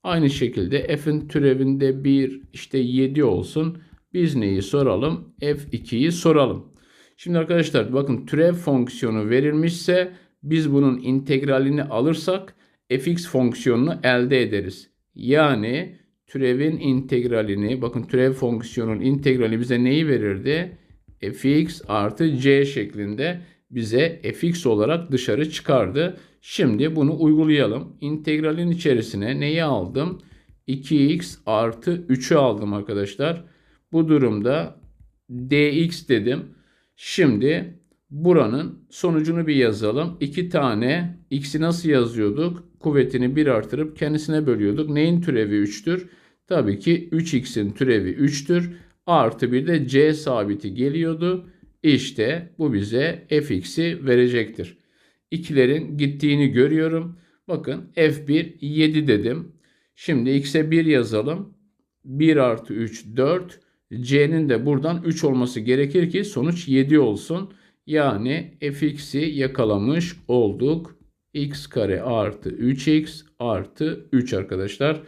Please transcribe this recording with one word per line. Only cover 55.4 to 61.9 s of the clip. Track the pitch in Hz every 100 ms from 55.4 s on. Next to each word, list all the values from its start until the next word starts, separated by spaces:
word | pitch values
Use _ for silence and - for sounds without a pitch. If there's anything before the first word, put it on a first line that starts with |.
| 170 139 127 151 160 147
gittiğini | 143 143 147 143 139
görüyorum. | 123 143 156 160 165 165 175 _ _ -
Bakın | 160 - 147 -
F | - 156 143 -
bir | 151 165 -
yedi | 143 151 156 156 147
dedim. | 104 113 135 - _ _ _ _
Şimdi | _ - 143 123
x'e | 139 139 160 156
bir | 165
yazalım. | 160 135 110 110 120 175 202 _ _ _ _